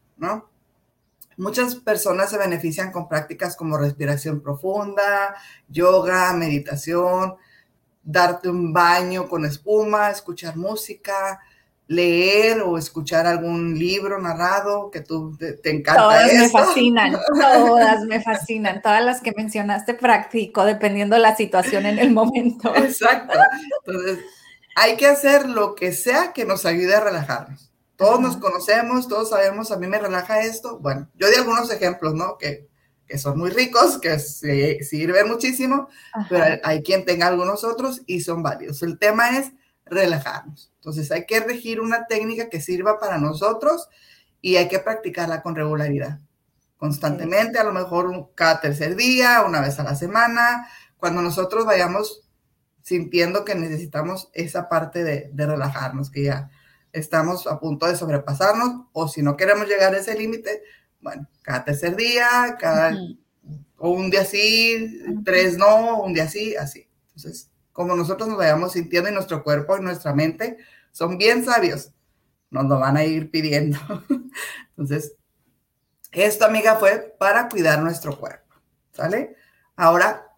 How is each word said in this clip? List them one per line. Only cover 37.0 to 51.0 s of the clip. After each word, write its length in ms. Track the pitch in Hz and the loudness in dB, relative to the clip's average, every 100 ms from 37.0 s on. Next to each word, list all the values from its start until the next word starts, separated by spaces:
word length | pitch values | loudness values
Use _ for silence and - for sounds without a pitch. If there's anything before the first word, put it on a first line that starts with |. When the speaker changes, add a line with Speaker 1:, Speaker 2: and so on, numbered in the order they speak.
Speaker 1:
tenga 220 | 180 170 175 | 0 0 2
algunos 380 | 180 180 208 | 2 0 -2
otros 360 | 226 233 262 254 - | -4 -4 -6 -8 -8
y 160 | 180 | -6
son 200 | 165 170 | -4 -4
válidos. 400 | 151 113 - 143 | -4 -6 -10 -8
El 160 | 170 160 | -8 0
tema 400 | 208 214 240 262 | 2 2 2 0
es 140 | 269 - _ _ | -4 -12 _ _
relajarnos. 880 | _ 175 190 156 139 - - 151 _ _ | _ 0 2 0 -4 -10 -12 -20 _ _
Entonces, 360 | - 156 147 | -12 -8 -6
hay 140 | 165 175 | -6 -2
que 120 | 220 | -2
regir 400 | 220 240 226 226 | -2 -6 -8 -6
una 260 | 226 233 233 | -4 -4 -2
técnica 420 | 220 220 226 233 | -4 -4 -6 -8
que 120 | 160 | -8
sirva 380 | 143 180 202 214 | -6 -2 0 0
para 200 | 208 165 | -2 -2
nosotros 680 | 147 156 202 226 277 339 - _ _ _ _ _ | -2 -2 -2 0 0 -2 -6 _ _ _ _ _
y 160 | 180 180 | 0 2
hay 100 | - | 2
que 120 | 190 | 0
practicarla 640 | 202 - 185 175 170 160 | -2 -6 -6 -6 -4 -4
con 120 | 170 | -6
regularidad. 640 | 156 151 151 147 143 143 147 - _ _ _ _ _ | -6 -4 -2 -2 -4 -6 -10 -16 _ _ _ _ _
Constantemente, 800 | 151 143 156 147 165 196 226 233 | -6 -4 -4 -4 -2 0 0 0
Speaker 2:
Ok. 20 | |
Speaker 1:
a 40 | |
lo 80 | 214 | -2
mejor 340 | 185 185 170 180 | -2 -4 -2 -2
un, 220 | 185 - | -6 -12
cada 260 | - 165 156 | 0 2 2
tercer 360 | 151 143 156 185 | 0 -2 -4 0
día, 480 | 247 254 247 240 190 | 2 4 4 4 4
una 140 | 160 | 0
vez 180 | 139 139 | -2 -4
a 60 | |
la 100 | 139 | -6
semana, 720 | 143 175 214 240 233 240 240 - - _ | -4 -2 0 2 2 0 0 -6 -20 _
cuando 260 | _ | _